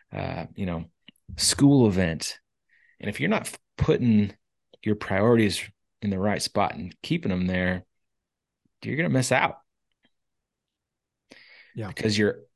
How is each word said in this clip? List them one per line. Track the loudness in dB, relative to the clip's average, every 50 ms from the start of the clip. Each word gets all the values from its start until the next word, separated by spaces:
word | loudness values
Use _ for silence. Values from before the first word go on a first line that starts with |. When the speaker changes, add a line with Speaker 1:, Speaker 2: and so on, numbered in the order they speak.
| _ _
Speaker 1:
uh, | -10 -8 -6 -6 -6 -8 -10 -12 -10
you | -6 -6
know, | -4 -4 -6 -8 -10 _ _ _ -20 _ _ _ -18 -8
school | -4 -2 -2 2 4 6 6 6 8 6
event. | 6 4 4 2 0 -2 -4 -6 -10 -10 -12 _ _ _ _ _ _ _ _ _ _ _ _
And | -10 -8
if | -6 -4
you're | -2 -2
not | 0 -2 -2 -6
f-, | -12 -16 _ _ _
putting | -2 0 2 2 2 4 4 4 4 2 0 -4 -12 _ _ _ _ _ _ -20 _ -4
your | -2 -2
priorities | -2 -2 -2 0 2 4 4 4 4 4 2 0 -4 -8 -12 -16 _ _ _ _ _ -6
in | -4
the | -2 -2
right | 0 -2 -2 -2 -4
spot | -4 -2 0 0 0 -2
and | -6 -12 -12 -14 -16 -6
keeping | -6 -6 -4 -2 -2
them | -2 -2 -2
there, | -2 -2 0 0 -2 -2 -4 -8 _ _ _ _ _ _ _ _ _ _ _ _ _ _ _ _ _ _ _ -8
you're | -6 -4
gonna | -2 -2 0
miss | 0 0 2 2 2
out. | 2 2 0 -4 -8 _ _ _ _ _ _ _ _ _ _ _ _ _ _ _ _ _ _ _ _ _ _ _ _ _ _ _ _ _ _ _ _ _ _ -20 -20 -20 -20 -20 -20 -20 _ _
Speaker 2:
Yeah. | -12 -12 -10
Speaker 1:
Because | -10 -4 -2 0 2
you're, | 2 2 2 0 -2 -10 _ _